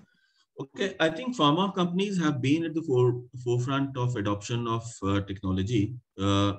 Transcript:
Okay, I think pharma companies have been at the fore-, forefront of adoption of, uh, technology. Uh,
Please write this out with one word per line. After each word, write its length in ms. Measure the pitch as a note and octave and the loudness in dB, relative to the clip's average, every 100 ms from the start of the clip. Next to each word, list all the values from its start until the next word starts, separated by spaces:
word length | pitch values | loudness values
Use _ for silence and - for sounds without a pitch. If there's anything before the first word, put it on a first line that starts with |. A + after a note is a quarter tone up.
| _ _ _ _ _ - | _ _ _ _ _ -14
Okay, 360 | C#3 - G3 - | -12 -4 -4 2
I 100 | D#3+ | 0
think 260 | C#3+ B2+ - | 0 -6 2
pharma 380 | D3 D#3+ G3 | 4 4 2
companies 460 | F3+ F3 F3 G#3 F#3+ | 0 0 0 0 0
have 200 | D#3 C#3 | 0 2
been 240 | C3 D#3+ E3 | 2 2 0
at 100 | D#3 | -4
the 80 | |
fore-, 400 | D3+ B2 B2 A#2+ - - | 0 4 4 2 -6 -10
forefront 540 | A#2+ A#2+ B2+ C3+ C#3 B2+ | -2 -2 0 0 -2 -2
of 180 | B2 A#2+ | -2 -2
adoption 520 | G2+ G2+ - A#2+ A#2+ | -2 -2 -2 -4 -2
of, 160 | A2+ A#2 - | -4 -6 -6
uh, 200 | F#2+ G2+ | -2 -2
technology. 760 | G2 F#2 F#2+ F#2 F#2+ A#2 G2+ - _ - | -2 -8 -4 -2 0 0 0 -4 _ -4
Uh, 380 | G2 G2 G2+ | 0 2 2